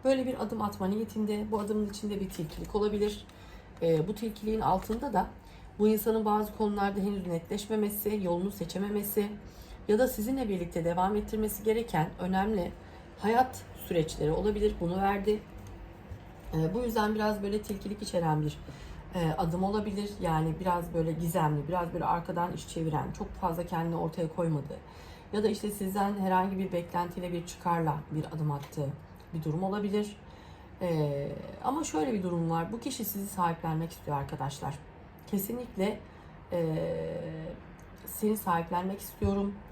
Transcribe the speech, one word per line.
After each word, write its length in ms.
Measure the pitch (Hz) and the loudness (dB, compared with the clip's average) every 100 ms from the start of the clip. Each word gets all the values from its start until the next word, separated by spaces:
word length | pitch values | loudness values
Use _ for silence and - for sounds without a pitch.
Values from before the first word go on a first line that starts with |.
Böyle 220 | 262 262 254 | 4 4 2
bir 180 | 254 | -2
adım 180 | 214 220 | -2 0
atma 260 | 208 - 190 | -2 0 0
niyetinde, 580 | 214 220 220 208 208 214 | 0 0 -2 0 0 0
bu 80 | 214 | -2
adımın 300 | 208 214 208 | 0 0 0
içinde 300 | - 208 196 | -2 -4 -2
bir 100 | 190 | -4
tilkilik 460 | - 156 175 165 214 | -4 -6 -6 -2 2
olabilir. 500 | 208 208 208 - - - - - - - | 2 4 0 0 -12 -18 -18 -18 -18 0
Ee, 260 | 165 160 170 | 4 4 4
bu 80 | 208 | 0
tilkiliğin 460 | 226 214 214 220 | -4 -2 -2 2
altında 520 | 139 185 - 220 277 | 4 4 2 -2 2
da 140 | 196 - - - - - - | 2 2 -4 -18 -18 -18 4
bu 80 | 214 | 6
insanın 380 | 214 220 220 214 | 6 4 4 4
bazı 320 | 208 208 - | 4 2 0
konularda 420 | 214 208 202 202 | 2 4 2 2
henüz 280 | 196 202 180 | 0 0 0
netleşmemesi, 920 | 170 170 202 - 220 208 208 208 208 | -2 -2 -4 0 2 2 0 0 0
yolunu 280 | 185 175 190 | 2 2 0
seçememesi 760 | - 165 185 202 208 202 - 208 - - - - - - | -2 -4 -2 0 0 0 0 0 -2 -12 -16 -16 -12 4
ya 120 | 214 | 6
da 80 | 254 | 6
sizinle 420 | 233 214 269 233 | 4 0 0 0
birlikte 360 | 185 170 175 165 | 0 0 0 2
devam 300 | 170 185 208 | 4 4 2
ettirmesi 480 | 208 214 214 - | 0 0 0 0
gereken 460 | 220 220 226 165 156 - | 2 2 2 2 0 -2
önemli 520 | 180 190 202 214 175 - - - - - | 0 2 4 2 0 -6 -16 -18 -18 -2
hayat 420 | 202 233 254 - - - - | 4 6 4 2 -12 -14 0
süreçleri 440 | 175 156 - 151 | 2 2 2 2
olabilir. 440 | 170 202 208 208 208 | 4 2 4 2 2
Bunu 220 | 170 185 | 0 4
verdi. 380 | 196 202 196 214 - - - - - - - - - - - | 4 4 2 2 0 -14 -14 -14 -14 -16 -14 -14 -14 -16 -4
Ee, 200 | 160 160 | 0 2
bu 60 | 208 | 2
yüzden 360 | 247 220 214 214 | 0 2 2 4
biraz 280 | 214 208 | 2 2
böyle 180 | 202 208 | 0 -2
tilkilik 400 | - 196 202 208 | -2 -6 -4 -6
içeren 400 | 208 180 165 151 | 0 2 4 4
bir, 160 | 151 - - - - - - 185 | 2 -2 -12 -12 -12 -12 -6 0
e, 160 | 165 156 | 0 2
adım 260 | 170 175 | 0 2
olabilir. 460 | 190 208 208 196 208 - | 2 2 0 -2 -4 -2
Yani 340 | 175 160 160 156 | 2 2 2 0
biraz 340 | 185 175 175 | 2 2 0
böyle 180 | 165 160 | 0 0
gizemli, 560 | 160 170 175 160 147 139 | 0 2 4 4 2 2
biraz 260 | 180 170 | 0 0
böyle 120 | 175 - | 0 0
arkadan 480 | 170 165 175 151 | 0 0 0 0
iş 140 | 156 - | -2 -6
çeviren, 440 | - 160 151 135 - | -2 0 0 -2 -4
çok 120 | 202 | -6
fazla 360 | - 180 170 170 | -2 -2 -2 -2
kendini 300 | 170 170 165 | 0 0 0
ortaya 320 | 165 165 165 - | -2 -2 -2 0
koymadığı 420 | 170 151 135 - - - - - - | 2 2 -2 -10 -12 -16 -16 -16 -4
ya 100 | 208 | 2
da 40 | 214 | 2
işte 240 | - 208 | 2 -2
sizden 480 | 208 190 196 196 202 | -2 -2 2 2 4
herhangi 380 | 190 185 190 190 | 4 6 4 2
bir 140 | 190 | 0
beklentiyle, 640 | 175 170 175 175 185 180 | 0 0 -2 -2 -2 -4
bir 120 | 170 170 | -4 -4
çıkarla 520 | - 180 170 160 147 - | -4 2 4 4 0 -2
bir 140 | 151 151 | -4 -2
adım 260 | 156 151 | -2 0
attığı 380 | 143 - - 139 - - - - | 0 -4 -4 -4 -4 -12 -18 -8
bir 100 | 165 | -4
durum 200 | 156 156 | -2 0
olabilir. 540 | 190 208 202 208 208 - - - - - - - | 0 0 2 0 0 -6 -16 -18 -18 -18 -18 -4
Ee, 500 | 180 160 147 143 143 - - - | 0 2 2 0 -2 -6 -10 -4
ama 200 | - 285 | -2 0
şöyle 300 | 311 311 294 | 0 0 2
bir 100 | 214 | 2
durum 260 | 180 175 165 | 0 0 2
var. 220 | 165 170 | 0 0
Bu 80 | 226 | -4
kişi 260 | 285 262 202 | -6 -4 -4
sizi 220 | 202 196 | -4 -6
sahiplenmek 640 | - 175 165 165 156 165 | 0 2 2 0 0 -2
istiyor 260 | - - 147 | -6 -4 -4
arkadaşlar. 580 | 139 160 139 - 143 156 - - - - - | -4 -4 -4 -4 -6 -8 -12 -18 -20 -20 -4
Kesinlikle, 680 | 202 190 233 240 - 196 208 - - - - - | -2 -2 -6 -6 0 0 0 -10 -18 -18 -18 -4
e, 260 | 175 165 160 165 165 160 160 160 160 160 - - - - - - | 0 2 2 0 -2 -2 -4 -6 -8 -8 -10 -14 -18 -18 -16 -12
seni 320 | - 214 214 | -2 0 2
sahiplenmek 600 | 196 170 170 180 185 208 | 2 0 2 0 0 -4
istiyorum. 560 | - - 196 196 202 - - | -8 -2 2 2 0 -4 -14